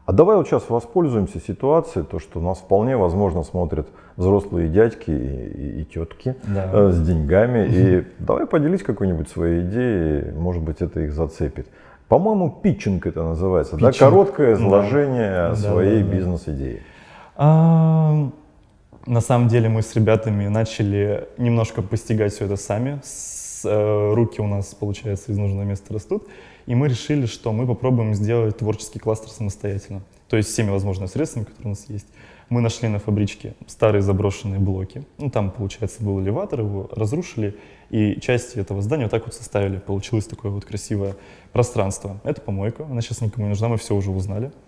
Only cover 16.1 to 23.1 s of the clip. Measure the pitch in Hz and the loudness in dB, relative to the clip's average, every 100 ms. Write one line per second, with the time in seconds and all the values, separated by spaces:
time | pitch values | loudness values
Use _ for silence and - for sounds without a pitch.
16.1 | 90 90 87 - 69 67 55 - - - | 0 0 -4 -4 -6 -6 -8 -14 -20 -20
17.1 | - - - 151 160 165 165 160 160 156 | -20 -20 0 4 6 6 6 4 4 4
18.1 | 151 139 - - _ _ _ _ - - | 2 0 -6 -20 _ _ _ _ -18 -2
19.1 | 117 - 123 120 117 110 110 107 117 107 | -2 2 4 4 4 2 0 0 2 4
20.1 | 110 110 101 101 107 113 - 101 101 104 | 4 2 -2 0 0 -2 -2 0 0 0
21.1 | 101 - - 120 117 110 - 95 110 - | -2 -6 -2 0 2 0 -4 -4 -4 -2
22.1 | 110 101 - 98 101 - 104 131 143 - | 0 0 0 -4 -4 -2 -2 -2 -6 -10